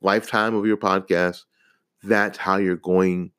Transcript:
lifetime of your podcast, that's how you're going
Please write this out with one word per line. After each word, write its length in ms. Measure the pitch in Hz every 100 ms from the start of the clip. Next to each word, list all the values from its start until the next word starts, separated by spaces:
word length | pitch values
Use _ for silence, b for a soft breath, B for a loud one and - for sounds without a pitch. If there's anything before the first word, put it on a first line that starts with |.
lifetime 520 | 95 107 - 110 110
of 120 | 110 107
your 100 | 104
podcast, 680 | 101 95 95 87 90 87 _ _ _ _ _ _
that's 340 | 98 107 101 -
how 220 | 95 95
you're 180 | 95 87
going 560 | 90 92 92 90 87